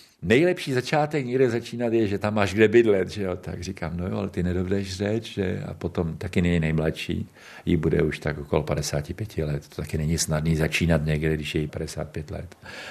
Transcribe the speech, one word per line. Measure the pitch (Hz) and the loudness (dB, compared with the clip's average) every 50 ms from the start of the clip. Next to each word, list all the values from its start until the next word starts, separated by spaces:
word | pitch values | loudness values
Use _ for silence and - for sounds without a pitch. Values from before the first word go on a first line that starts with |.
| - - _ _ | -20 -20 _ _
Nejlepší | - 92 113 139 170 180 180 180 - 143 | 2 4 4 6 6 4 2 0 -4 -2
začátek | 131 127 123 - 156 147 151 151 160 147 127 | -2 -2 0 0 0 0 2 0 0 -2 -2
někde | 120 123 131 131 120 | 0 2 2 4 2
začínat | 113 117 117 - 120 120 120 113 | 2 0 -4 -6 -4 -4 0 2
je, | 113 113 110 | 2 2 2
že | 95 101 95 | 2 0 0
tam | - 104 107 | 0 0 2
máš | 107 98 87 92 | 2 2 2 6
kde | 110 110 104 | 6 6 8
bydlet, | 104 120 117 107 101 95 90 90 | 8 8 8 8 6 4 2 0
že | - 104 | -4 -4
jo? | 98 92 90 | -4 -4 -4
Tak | 92 - - 95 95 | -6 -6 -8 -8 -8
říkám: | 90 92 98 - 87 78 85 | -8 -8 -8 -6 -6 -6 -4
„No | 85 90 101 | -4 -4 -4
jo, | 110 | -4
ale | 107 98 90 | -4 -4 -4
ty | - 92 | -2 -2
nedovedeš | 85 90 87 90 90 92 98 98 98 95 95 | -2 0 0 0 0 0 -2 -2 -2 -4 -4
řeč, | 95 101 101 110 117 117 - - | -4 -2 -2 -2 -2 -4 -4 -4
že?“ | 101 95 92 98 98 98 | -4 -2 -2 -2 -4 -6
A | 95 95 | -8 -8
potom | - - 90 - 98 87 80 80 | -6 -8 -4 -2 -2 -2 -2 -4
taky | - - 92 - 95 | -6 -8 -2 0 2
není | 87 87 87 87 | 2 4 4 4
nejmladší, | 80 80 80 78 80 80 - - - - 87 90 - - - - - - - - - | 2 2 2 2 2 0 -2 -2 -4 -4 -4 -4 -6 -8 -14 -20 -20 -20 -20 -8 -2
jí | 85 87 | 0 2
bude | 80 80 80 78 80 | 2 2 2 2 2
už | 80 78 73 - | 2 2 0 -2
tak | - 78 73 76 | -4 -4 -4 -4
okolo | 73 - - 78 | -4 -2 0 0
padesáti | 73 - 76 71 73 - 73 73 73 - - | 0 0 -2 -4 -2 -2 -4 -4 -4 -6 -8
pěti | - 107 - - 85 78 | -8 -10 -8 -6 -4 -4
let. | 73 71 73 - - | -2 -4 -4 -6 -10
To | - - | -10 -10
taky | 76 - - 80 | -6 -4 -4 -2
není | 76 78 82 78 | 0 0 0 0
snadný | - - 78 76 78 82 80 | 0 0 0 0 2 2 2
začínat | 76 78 80 - - 90 82 82 78 76 | 2 2 0 0 2 2 4 4 2 2
někde, | 78 78 76 78 78 78 | 0 0 0 0 0 0
když | 76 73 - - | -2 -2 -2 -2
je | 78 | -2
jí | 76 | -2
padesát | 73 - - 80 73 - 80 76 - | -2 -4 -6 -8 -6 -6 -8 -8 -8
pět | - 82 76 80 | -8 -10 -8 -8
let. | 82 82 85 - - - - - - - - - | -10 -10 -10 -12 -16 -18 -18 -16 -16 -14 -14 -14